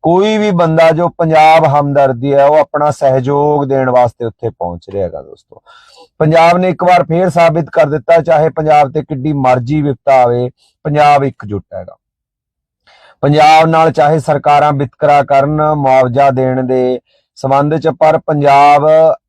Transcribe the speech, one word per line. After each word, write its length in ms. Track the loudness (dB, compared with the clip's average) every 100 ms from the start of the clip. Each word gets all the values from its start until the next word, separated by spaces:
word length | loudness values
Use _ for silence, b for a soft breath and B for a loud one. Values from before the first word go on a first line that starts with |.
ਕੋਈ 340 | 0 0 0 -2
ਵੀ 120 | -2
ਬੰਦਾ 380 | 0 0 2 2
ਜੋ 160 | 2 -4
ਪੰਜਾਬ 560 | -2 -2 2 4 4 2
ਹਮਦਰਦੀ 680 | 0 -2 0 0 0 0
ਹੈ, 120 | 2 2
ਉਹ 100 | 2
ਆਪਣਾ 320 | 0 -2 -4
ਸਹਿਯੋਗ 760 | -2 -2 -2 -2 -2 0 -2 -2
ਦੇਣ 240 | -2 0
ਵਾਸਤੇ 360 | 0 0 _ -12
ਉੱਥੇ 240 | -8 -12
ਪਹੁੰਚ 400 | -8 -12 -12 -12
ਰਿਹਾ 140 | -8 -8
ਹੈਗਾ। 160 | -10
ਦੋਸਤੋ, 400 | -18 -20 _ -20 b b b b b _
ਪੰਜਾਬ 380 | 0 2 2 2
ਨੇ 120 | -2
ਇੱਕ 140 | -2
ਵਾਰ 200 | 0 0
ਫੇਰ 260 | 0 -2 -2
ਸਾਬਿਤ 400 | 0 0 0 -4
ਕਰ 160 | -2 -2
ਦਿੱਤਾ, 340 | -2 0 0
ਚਾਹੇ 300 | 2 0 0
ਪੰਜਾਬ 420 | -2 0 2 0
ਤੇ 120 | -4
ਕਿੱਡੀ 300 | -8 -8 -6 -4
ਮਰਜ਼ੀ 460 | 0 -2 -2 -4
ਵਿਪਤਾ 400 | -4 -6 0 2
ਆਵੇ, 260 | 2 0 -4 _ _ _ -6
ਪੰਜਾਬ 380 | 0 2 2
ਇਕਜੁੱਟ 400 | 0 -8 -12 -12 -12
ਹੈਗਾ। 220 | -18 -18 -20 _ _ _ _ _ _ _ _ _ b b b
ਪੰਜਾਬ 440 | -2 2 4 4 4
ਨਾਲ 240 | 2 0
ਚਾਹੇ 280 | 2 0 0
ਸਰਕਾਰਾਂ 540 | -2 -2 0 2 0
ਵਿਤਕਰਾ 480 | -2 -6 _ 0 2
ਕਰਨ 380 | 2 0 0 -2 -2 -2
ਮੁਆਵਜ਼ਾ 540 | 0 2 2 0 0
ਦੇਣ 320 | 0 -2 -4
ਦੇ 360 | -4 -2 -2 -4 _ _ _ _
ਸੰਬੰਧ 400 | -2 -2 0 -2
'ਚ, 100 | -4
ਪਰ 300 | 0 0 0 -2
ਪੰਜਾਬ 640 | -2 2 4 4 4 2 2 2 0